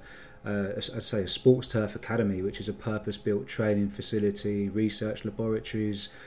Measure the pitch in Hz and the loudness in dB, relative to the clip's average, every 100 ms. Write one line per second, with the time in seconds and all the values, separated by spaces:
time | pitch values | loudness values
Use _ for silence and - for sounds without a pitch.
0 | - - - - - 101 98 104 - 110 | -10 -18 -18 -10 -4 0 0 -2 -4 -4
1 | - 110 90 - 131 127 - 120 104 - | -2 0 0 4 6 6 4 0 0 -2
2 | - 113 104 95 95 - 101 101 - 107 | -2 2 2 2 -2 -2 -6 -6 -4 -2
3 | 107 101 - 101 101 - 107 101 101 - | -4 -4 0 0 -2 0 4 4 2 -2
4 | - 110 101 101 104 101 98 101 107 - | -2 2 2 2 0 0 0 2 0 0
5 | 107 104 107 - 113 110 - 110 107 101 | -4 -4 -4 -2 0 0 -2 -2 0 -2
6 | - - | -6 -12